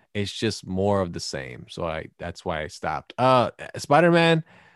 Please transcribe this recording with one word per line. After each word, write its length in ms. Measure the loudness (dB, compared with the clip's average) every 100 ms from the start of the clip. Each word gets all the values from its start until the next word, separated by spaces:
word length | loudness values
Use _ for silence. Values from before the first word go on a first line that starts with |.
| _
It's 180 | -6 -6
just 340 | -2 -2 -4 -6
more 360 | -2 2 2
of 120 | 0
the 60 | -4
same. 460 | -8 -10 -10 -14 -14
So 160 | -8 -6
I, 220 | -6 -10 -12
that's 260 | -12 -10 -8
why 160 | -6
I 40 | -8
stopped. 460 | -8 -6 -6 -8 0
Uh, 340 | 4 4 2 -4 -14 -10
Spider-Man, 680 | 2 4 6 6 4 2 0 -16 _